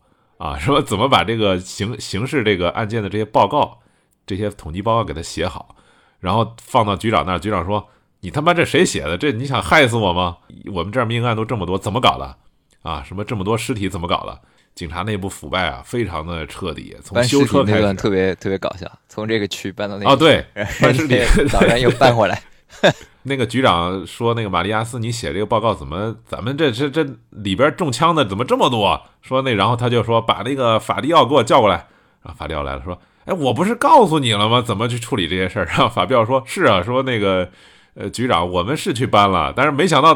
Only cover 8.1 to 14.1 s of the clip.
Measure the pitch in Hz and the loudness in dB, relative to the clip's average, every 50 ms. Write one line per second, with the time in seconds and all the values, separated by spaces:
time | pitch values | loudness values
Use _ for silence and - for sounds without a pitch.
8.1 | _ _ - 90 - 147 147 175 175 170 147 - - 160 180 - - 92 69 76 | _ _ -14 -8 -6 -2 0 2 2 2 0 2 2 2 2 2 0 -4 -4 -4
9.1 | 85 90 147 151 117 110 135 139 131 120 - - 175 160 143 117 113 117 107 92 | -4 -2 -2 -2 -2 -2 -4 -4 -4 -4 0 2 4 4 4 4 2 2 0 2
10.1 | 85 90 92 87 80 - _ _ - - - - 98 87 82 98 110 131 120 110 | 2 2 0 -2 -2 -8 _ _ -20 -18 -14 -10 -6 -6 -6 -4 -2 -2 -2 -2
11.1 | 117 120 117 123 113 110 110 110 135 104 87 82 92 95 - 107 95 127 127 101 | -2 -2 -2 -2 -2 -2 -2 -4 -4 -4 -4 -4 -4 -4 -4 -2 -4 2 2 2
12.1 | - 65 67 67 - _ _ _ _ _ _ _ _ _ - 80 78 73 69 - | 2 0 -6 -12 -14 _ _ _ _ _ _ _ _ _ -10 -10 -8 -8 -10 -12
13.1 | 92 95 104 - 127 101 90 101 113 113 - - 131 107 98 92 92 92 82 87 | -10 -10 -8 -6 -6 -4 -2 -2 -2 -4 -2 -6 -6 -4 -4 -6 -6 -6 -6 -4